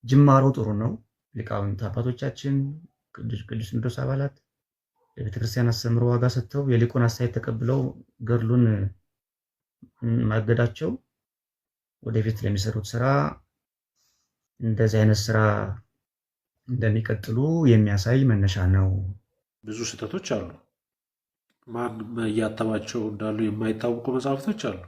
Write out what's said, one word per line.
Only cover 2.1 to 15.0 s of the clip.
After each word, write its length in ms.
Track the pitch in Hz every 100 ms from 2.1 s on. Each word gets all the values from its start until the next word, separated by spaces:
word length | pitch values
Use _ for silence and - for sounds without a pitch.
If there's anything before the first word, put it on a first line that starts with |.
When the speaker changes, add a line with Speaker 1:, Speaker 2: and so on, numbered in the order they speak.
| 123 135 - 139 139 139 156 170 _ _
Speaker 1:
ቅዱስ፣ 260 | - 117 110
ቅዱስ 220 | - 117 107
ሲኖዶስ 300 | 117 120 131
አባላት 360 | 131 135 139 _ _ _ _ _ _ _ _ -
የቤተክርስቲያን 520 | 104 104 113 123 120
አስተምሮ 340 | 117 117 117 120
ዋጋ 180 | 120 123
ሰጥተው 340 | 123 - 143 139
የሊቁን 380 | 117 117 131
አስተያየት 300 | 120 - 120
ተቀብለው 460 | - - 113 120 135 131 - - _
ገድሉን 420 | 113 120 110 123 117 104 101 - _ _ _ _ _ _ _ _ - _ 120 117 113
ማገዳቸው 640 | 110 107 117 120 - 160 262 _ _ _ _ _ _ _ _ _ _
ወደፊት 360 | 113 113 110 107
ለሚሰሩት 460 | 104 101 107 107 98
ስራ 160 | 117 127 143 147 - _ _ _ _ _ _ _ _ _ _ _ _
እንደዚህ 380 | 117 107 110
አይነት 220 | 110